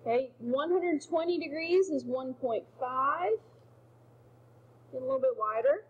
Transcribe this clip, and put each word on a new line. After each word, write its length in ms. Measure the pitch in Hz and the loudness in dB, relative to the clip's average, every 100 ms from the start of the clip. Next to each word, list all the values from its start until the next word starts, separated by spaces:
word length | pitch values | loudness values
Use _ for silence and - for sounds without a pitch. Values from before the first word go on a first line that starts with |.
Okay, 300 | 233 240 262 - | 0 -2 -2 -8
one 320 | 233 262 320 | -4 -2 2
hundred 320 | 359 349 302 | 2 2 -2
twenty 380 | - 330 339 349 | 0 -2 0 -2
degrees 500 | 320 302 330 359 381 | -4 -6 2 2 4
is 160 | 285 240 | 0 -2
one 280 | 254 262 262 | -4 -6 -6
point 300 | 254 214 - - | -2 -2 -6 -8
five. 540 | 254 262 269 320 381 440 - - - - - - - - - - - - - - - | -4 0 0 0 0 -2 -4 -20 -20 -20 -20 -20 -20 -20 -20 -20 -20 -20 -20 -20 -14
Get 100 | 254 | -8
a 20 | |
little 160 | 262 269 | -2 0
bit 160 | 262 226 | 0 0
wider. 480 | 214 220 508 494 | -2 2 2 2